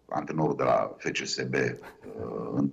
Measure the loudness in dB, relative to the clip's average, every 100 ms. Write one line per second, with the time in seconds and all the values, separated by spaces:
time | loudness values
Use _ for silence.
0 | -6 -4 -2 0 2 4 4 4 2 -2
1 | -2 -2 -2 -2 0 2 2 -2 -12 -16
2 | -12 -8 -6 -6 -2 0 0